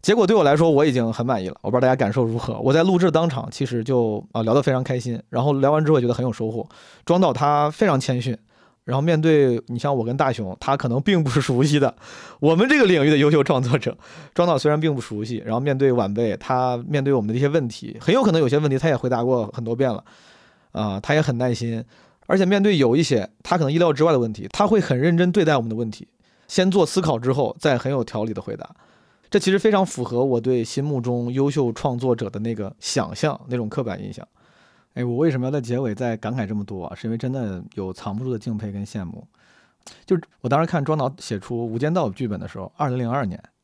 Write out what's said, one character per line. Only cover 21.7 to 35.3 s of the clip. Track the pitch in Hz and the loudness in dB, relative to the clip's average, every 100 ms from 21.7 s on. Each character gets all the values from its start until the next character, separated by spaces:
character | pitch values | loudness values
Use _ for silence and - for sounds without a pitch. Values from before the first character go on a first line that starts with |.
| 113 117 _ _ _ _ | -6 -10 _ _ _ _
而 | 190 | 2
且 | 185 | 4
面 | 202 | 4
对 | 202 185 | 4 4
有 | 131 131 | 4 4
一 | |
些 | 170 123 92 _ | 2 0 -2 _
他 | - 180 | -2 0
可 | |
能 | 143 | 2
意 | 156 | 2
料 | 170 | 2
之 | 139 | 4
外 | 160 | 2
的 | 147 | 2
问 | 117 | 0
题， | 107 98 | -4 -10
他 | - 202 | 0 2
会 | 214 | 2
很 | 170 127 | 2 0
认 | 147 170 | 2 2
真 | 180 | 2
对 | 180 | 2
待 | 160 143 | 2 2
我 | |
们 | 113 | -2
的 | 110 | -6
问 | 113 | -6
题， | 104 - _ _ _ _ | -8 -18 _ _ _ _
先 | - 185 | 0 2
做 | 190 | 4
思 | 156 - | 2 2
考 | 165 123 | 0 0
之 | 120 | 0
后 | 131 120 - | 0 0 0
再 | 156 127 | 0 0
很 | 131 | 0
有 | 139 | -2
条 | 113 113 | -4 -4
理 | 113 | -6
的 | 101 | -6
回 | - | -10
答。 | 107 - - _ _ _ _ _ | -12 -12 -20 _ _ _ _ _
这 | 208 | 0
其 | 190 | 2
实 | 190 | 2
非 | 220 | 2
常 | 208 | 2
符 | 190 - | 0 -2
合 | 123 120 | -4 0
我 | 135 120 | 0 0
对 | 117 127 | 0 -2
心 | 117 - | -2 -4
目 | 143 139 | -4 -4
中 | 120 120 120 | -2 -4 -4
优 | 127 139 | -2 -2
秀 | 143 123 | 0 -2
创 | 113 147 123 | -2 -4 -2
作 | 131 | -2
者 | 117 107 | -2 -2
的 | 104 | -6
那 | 110 | -6
个 | 110 98 - | -6 -8 -10
想 | - - 87 104 | -6 -4 -4 -2
象， | 156 139 - | -4 -4 -6
那 | 123 | -6
种 | 110 | -4
刻 | - | -6
板 | 117 95 | -6 -8
印 | 98 | -10
象。 | 95 - _ _ _ _ _ _ | -14 -18 _ _ _ _ _ _
哎， | - | -6
我 | 123 120 | -4 0
为 | |
什 | 165 | 0